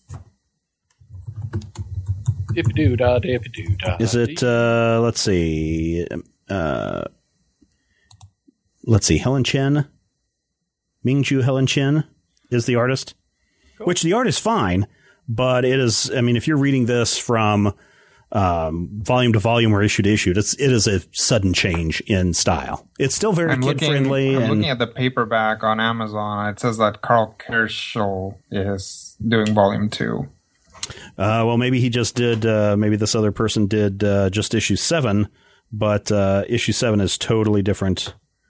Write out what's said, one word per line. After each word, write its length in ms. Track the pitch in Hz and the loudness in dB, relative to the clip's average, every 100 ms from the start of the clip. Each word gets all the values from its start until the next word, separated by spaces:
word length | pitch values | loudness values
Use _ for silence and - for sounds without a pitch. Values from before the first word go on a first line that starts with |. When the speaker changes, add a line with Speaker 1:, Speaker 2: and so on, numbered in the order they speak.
| _ - - _ _ _ _ _ _ _ - - - - - - - - - - - - - - - | _ -18 -20 _ _ _ _ _ _ _ -20 -18 -16 -12 -10 -8 -10 -12 -10 -8 -6 -4 -4 -6 -4
Speaker 1:
Dip-a-doo-dah, 680 | 170 165 147 151 120 123 123 | -2 0 2 0 2 2 2
dip-a-doo-dah. 800 | 123 123 113 - 101 92 92 90 | 0 -4 -6 -10 -4 -4 -2 -2
Speaker 2:
Is 160 | 113 120 | 0 0
it, 280 | 117 165 | 0 0
uh, 560 | 123 117 117 117 117 113 | 0 2 2 2 2 2
let's 200 | 117 - | 2 0
see, 840 | 107 92 82 78 78 80 82 85 - - - _ - | 0 2 2 0 -2 -2 -2 -2 -4 -8 -12 _ -8
uh, 540 | 98 78 62 50 50 50 - _ _ _ _ _ _ _ _ _ - - _ _ _ _ _ | -4 -2 -4 -4 -6 -8 -12 _ _ _ _ _ _ _ _ _ -20 -20 _ _ _ _ _
let's 220 | - 104 - | 0 2 4
see, 100 | 76 | 2
Helen 240 | 123 135 120 | 2 0 0
Chen? 420 | 139 139 143 139 _ _ _ _ _ _ _ _ _ _ _ | 0 0 0 -2 _ _ _ _ _ _ _ _ _ _ _
Ming-Chu 380 | 123 139 131 135 | -2 0 2 2
Helen 260 | 127 135 131 | 2 2 0
Chen 360 | 147 139 156 - _ _ _ _ | 2 2 0 -2 _ _ _ _
is 160 | 120 117 | -2 0
the 100 | 120 | 2
artist, 400 | 123 131 - - _ _ _ _ _ _ | 2 0 -6 -14 _ _ _ _ _ _
Speaker 1:
Cool. 100 | 208 | -4
Speaker 2:
which 140 | 175 | 0
the 120 | 160 | 0
art 140 | 214 240 | 2 2
is 100 | - | 0
fine, 480 | 214 220 101 90 104 _ _ _ - | 0 0 0 0 -2 _ _ _ -8
but 340 | 113 127 127 | -2 2 2
it 160 | 127 131 | 2 2
is, 320 | 123 - - | 2 0 -2
I 80 | 127 | 0
mean, 140 | 120 120 | 2 2
if 120 | 160 | 0
you're 100 | 151 | 0
reading 300 | 139 135 117 | 2 2 2
this 300 | 120 113 - | 2 0 -2
from, 560 | - 117 104 104 101 - _ _ _ _ _ | 0 2 2 4 2 -2 _ _ _ _ _
um, 560 | 107 92 85 80 85 85 104 | 0 0 0 -2 -4 -6 -8
volume 320 | 107 127 123 | 0 2 4
to 60 | 110 | 2
volume 340 | 113 120 113 | 2 2 4
or 80 | 104 | 4
issue 220 | 104 - | 2 2
to 60 | 101 | 2
issue, 200 | 107 95 90 | 2 2 0
it's, 180 | - | 0
it 180 | - 139 | 0 2
is 160 | 120 104 | 2 2
a 140 | 95 - | 0 -2
sudden 400 | - - 117 95 | -2 2 2 2
change 480 | 87 101 85 80 - | 0 0 0 -2 -4
in 320 | - 98 90 | 0 0 2
style. 540 | 82 - 82 64 - - - | 0 0 0 -4 -10 -12 -4
It's 160 | 135 - | -2 0
still 180 | 214 | 0
very 180 | 175 165 | 0 0
Speaker 3:
I'm 80 | 127 | 0
looking, 180 | 131 139 | 0 0
Speaker 2:
kid-friendly 560 | 151 143 135 135 135 135 | 0 0 0 0 0 0
Speaker 3:
I'm 60 | |
Speaker 2:
and 60 | 113 110 | 2 2
Speaker 3:
looking 140 | 107 | 0
at 100 | 123 | -2
the 80 | 117 | -4
paperback 760 | 127 127 127 110 113 110 110 | -2 -2 -2 0 0 0 0
on 160 | 110 110 | 0 0
Amazon. 680 | 113 117 107 107 104 104 104 | 0 -2 -4 -4 -4 -4 -4
It 100 | 101 | -2
says 180 | 123 110 | -4 0
that 240 | 107 - | 0 0
Carl 340 | - 117 110 - | 2 2 2 -4
Kerschel 1000 | - 113 110 - - 117 101 95 95 95 _ | -4 -2 -2 -4 -8 -4 -4 -4 -8 -12 _
is 680 | 104 98 98 - - - - 113 | -6 -4 -4 -8 -14 -18 -8 0
doing 280 | 113 107 | 0 2
volume 360 | 104 101 104 104 | 4 2 2 -4
two. 400 | - 110 113 143 - _ _ _ - - - - - | -4 -4 -4 -8 -12 _ _ _ -14 -14 -14 -18 -4
Speaker 2:
Uh, 260 | 98 113 113 | 0 2 2
well, 120 | 117 | 0
maybe 220 | 123 127 | 0 0
he 80 | 123 | 0
just 260 | 120 110 123 | 0 -2 0
did, 300 | 120 110 113 | 0 0 2
uh, 300 | 107 104 101 | 2 2 2
maybe 180 | 107 104 | 2 2
this 200 | 107 113 | 0 0
other 160 | 107 | 0
person 340 | 101 110 110 101 | 0 -2 0 0
did, 340 | 107 104 98 | 2 0 0
uh, 260 | 104 101 98 | 0 2 2
just 240 | 98 - | 0 0
issue 220 | 113 - 98 | -2 0 0
seven, 500 | - 165 123 101 101 - _ _ _ | 0 0 0 0 -2 -6 _ _ _
but, 380 | 107 107 104 - | -4 0 0 0
uh, 320 | 104 98 98 101 | 0 2 0 0
issue 240 | 117 - | -2 -2
seven 280 | - 120 107 | 0 0 2
is 160 | 92 - | 0 -2
totally 440 | - 113 107 104 | -2 0 2 2
different, 540 | 98 98 95 90 - - _ _ _ | 0 -2 -2 -2 -6 -12 _ _ _